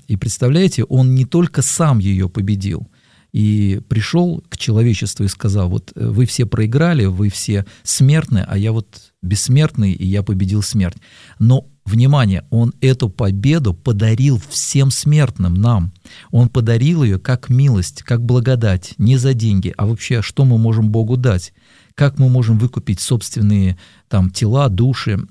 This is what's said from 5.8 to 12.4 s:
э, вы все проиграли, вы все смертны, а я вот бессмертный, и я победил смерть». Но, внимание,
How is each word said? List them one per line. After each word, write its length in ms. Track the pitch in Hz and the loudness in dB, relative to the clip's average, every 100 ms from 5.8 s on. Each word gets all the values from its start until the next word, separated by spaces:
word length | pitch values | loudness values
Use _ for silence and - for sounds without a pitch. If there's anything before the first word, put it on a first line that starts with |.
| - | -8
э, 140 | - 113 | -6 -2
вы 180 | 107 123 | 0 0
все 180 | - | 0
проиграли, 600 | 117 - 110 135 170 156 | -2 0 0 0 2 2
вы 240 | 98 92 104 | 0 0 -2
все 380 | - - 101 98 - | -2 -4 -4 -4 -10
смертны, 600 | - - 135 156 156 98 90 | -6 2 2 2 0 -2 -2
а 100 | 98 | -2
я 140 | 110 | -2
вот 400 | 110 - - _ - | -2 -6 -16 _ -12
бессмертный, 720 | 90 101 - 135 156 - 98 | -4 -4 2 2 2 0 -2
и 120 | 87 | 0
я 200 | 92 101 | -2 -2
победил 360 | 98 95 95 104 | -2 -2 0 -2
смерть». 360 | 98 107 87 - _ - - - | -2 -2 -2 -4 _ -20 -12 0
Но, 300 | 110 131 - _ | 2 2 -2 _
внимание, 600 | - 113 131 143 107 95 | -2 2 2 2 2 -2